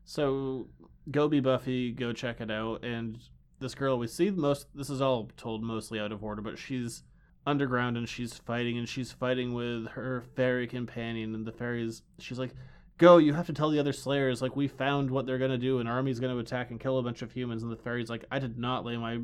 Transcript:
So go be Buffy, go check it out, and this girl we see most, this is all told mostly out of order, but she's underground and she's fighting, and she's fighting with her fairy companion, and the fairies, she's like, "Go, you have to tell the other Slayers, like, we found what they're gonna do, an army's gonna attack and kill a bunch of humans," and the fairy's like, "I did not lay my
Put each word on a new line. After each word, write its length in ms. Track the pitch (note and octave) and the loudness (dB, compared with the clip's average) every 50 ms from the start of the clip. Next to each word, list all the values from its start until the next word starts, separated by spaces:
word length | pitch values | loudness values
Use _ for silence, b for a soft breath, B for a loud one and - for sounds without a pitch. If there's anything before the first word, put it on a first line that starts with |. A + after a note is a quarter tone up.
| b | b
So 640 | - - - D3 C3+ C3+ C3+ C3+ C3 C3 B2+ - - - - - - - - - D#3+ | -8 -2 0 2 2 2 0 0 -2 -4 -6 -8 -10 -16 -20 -20 -20 -20 -16 -10 -2
go 180 | C3+ D3 D3 D#3 | 2 2 4 4
be 120 | D#3 C#3+ | 4 4
Buffy, 520 | B2 C3 C3 B2+ C3 C3 B2+ B2+ B2+ B2 | 4 4 2 2 2 0 -2 0 -2 -2
go 200 | A2+ B2 A#2+ A#2+ | -2 -2 -4 -4
check 280 | A#2 - - A#2+ A2+ - | -4 -4 -4 -6 -4 -4
it 100 | A#2 G#2+ | -4 -4
out, 340 | A2 A2 A2 A2+ A2+ - - | -4 -2 -2 -4 -6 -6 -6
and 340 | A#2+ A#2+ A#2 A2+ A2+ A2 A#2+ - - - - _ _ - - | -6 -6 -4 -6 -6 -8 -10 -16 -20 -20 -20 _ _ -14 -10
this 140 | C3+ B2 - | -8 -8 -4
girl 240 | - C#3 C3+ C3 A#2+ | -2 0 0 2 0
we 80 | A#2+ | 0
see 240 | A2 - - F3 G#3 | -2 0 2 2 2
most, 360 | G3 F3+ C#3+ C#3+ C#3+ C#3+ - - - | 2 2 2 2 2 0 -2 -14 -12
this 160 | C#3 C#3 C#3 | -10 -8 -6
is 100 | C#3 C3 | -2 0
all 300 | C#3 C3+ B2+ A#2 G#2 B2 - | 2 2 2 0 -2 -6 -12
told 260 | - - A#2 A2+ G#2+ | -10 -8 -6 -6 -4
mostly 380 | A2+ A2+ A2+ A2 G#2 - A2+ G#2+ | -4 -4 -4 -4 -6 -4 -6 -4
out 120 | G#2 G#2 | -4 -4
of 100 | G#2+ G2 G#2+ | -6 -6 -8
order, 180 | G#2+ G#2+ G#2+ | -8 -8 -6
but 160 | G#2 A2+ - - | -8 -8 -10 -10
she's 460 | - - C3+ B2+ A#2+ A#2 - - - b b b b b b b - | -8 -6 -4 -4 -4 -6 -8 -10 -18 b b b b b b b -2
underground 500 | C#3 D3 C#3 C#3+ B2+ B2+ B2 B2 B2 A#2 | 0 0 2 2 2 2 0 0 0 0
and 120 | A#2+ A#2 A2+ | -2 -4 -6
she's 300 | - - B2 A2+ - - | -6 -6 -8 -8 -8 -10
fighting, 400 | - - A#2 A#2+ A#2+ A#2+ A#2+ A#2+ | -6 -4 -2 -2 0 -2 -2 -2
and 100 | A#2+ A#2 | -4 -6
she's 240 | - C3+ B2 A2+ | -6 -6 -6 -8
fighting 400 | - - B2+ B2+ B2+ B2+ B2 B2 A#2+ | -6 -4 -2 0 0 0 -2 -2 -4
with 320 | A#2+ A#2+ A#2+ A#2+ A#2 A2 - | -4 -4 -4 -4 -6 -6 -8
her 340 | - - B2 C3 B2+ B2 B2 B2+ - | -10 -8 -6 -4 -6 -6 -6 -6 -2
fairy 320 | - B2+ B2+ B2+ B2 B2 | 0 2 2 2 0 -2
companion, 680 | A#2+ C3 B2 A#2+ A#2 - A#2+ A2+ A#2 A#2 A2+ A2 A2 A2 | -4 -4 -6 -6 -6 -6 -6 -6 -4 -4 -4 -4 -4 -4
and 120 | A2 A2 | -6 -6
the 60 | A2+ | -8
fairies, 500 | A2 - A#2+ A#2+ A#2+ A#2 A#2 A2+ A2+ - - _ - - | -8 -6 -4 -4 -2 -2 -2 -4 -6 -8 -14 _ -20 -18
she's 200 | - - B2+ B2 | -12 -10 -6 -6
like, 160 | C3 B2+ - B B B B B B B B | -6 -6 -8 B B B B B B B B
"Go, 220 | - E3 F3 F3 E3+ | 10 12 12 12 12
you 160 | D#3 D3 C#3+ | 12 8 4
have 120 | E3 F3 | 2 -2
to 60 | - | -2
tell 160 | D3 D3+ D3+ D#3 | -2 0 2 2
the 80 | D3+ D3 | 4 4
other 140 | C#3+ C#3+ | 2 2
Slayers, 480 | C3+ - - C3+ C#3 C#3+ C#3 C3 B2 A2+ | 0 -2 -2 0 0 2 2 2 2 0
like, 160 | C3 C3 B2+ | -2 -2 0
we 100 | C#3 C#3+ | 0 -2
found 440 | C3+ - - C3 C#3 C#3+ C#3+ C#3 C3 | -2 0 0 0 2 2 2 2 2
what 160 | B2+ C3+ A#2+ | 0 0 0
they're 120 | C3 C3 B2+ | 0 0 0
gonna 200 | C3 C3 C3 B2 | 2 2 2 2
do, 200 | B2 C3 C3 B2 | 2 2 2 2
an 80 | A#2 | 0
army's 340 | A#2 A#2+ B2+ C3+ C3+ B2+ A#2 | 0 0 0 0 0 0 -2
gonna 180 | C3 B2+ B2+ B2 | -2 -2 -2 -2
attack 320 | A2+ - C3 B2 B2 - | -4 -4 -4 -6 -4 -6
and 100 | A#2+ A2+ | -8 -6
kill 180 | - C3+ C3 C3 | -2 0 0 0
a 40 | |
bunch 180 | A#2+ B2 A#2 - | 0 -2 -4 -6
of 100 | B2+ A#2 | -8 -8
humans," 300 | - B2+ B2+ A#2+ A#2 A2+ | -6 -6 -4 -4 -4 -6
and 80 | A#2 A#2 | -6 -6
the 60 | A2+ | -8
fairy's 320 | A2 - A#2+ A#2+ A#2+ A#2 A2+ | -8 -6 -6 -4 -4 -4 -4
like, 140 | A#2 A2+ - - | -6 -8 -6 -4
"I 80 | - C#3 | -4 -4
did 200 | C3+ A#2+ A2+ A#2+ | -4 -4 -6 -4
not 260 | A#2+ B2 B2+ A#2 F2 | -4 -2 -2 -2 -4
lay 100 | A#2+ A#2+ | -4 -6
my 240 | A#2 A#2 A#2 A#2 A#2 | -4 -4 -4 -4 -6